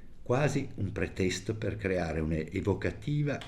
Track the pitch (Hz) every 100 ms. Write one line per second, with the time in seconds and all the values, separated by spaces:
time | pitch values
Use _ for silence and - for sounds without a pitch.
0 | - - - 123 147 - - - 98 -
1 | 92 - 92 - - 107 101 - 95 92
2 | 82 76 80 80 - 98 101 90 - -
3 | - 147 147 131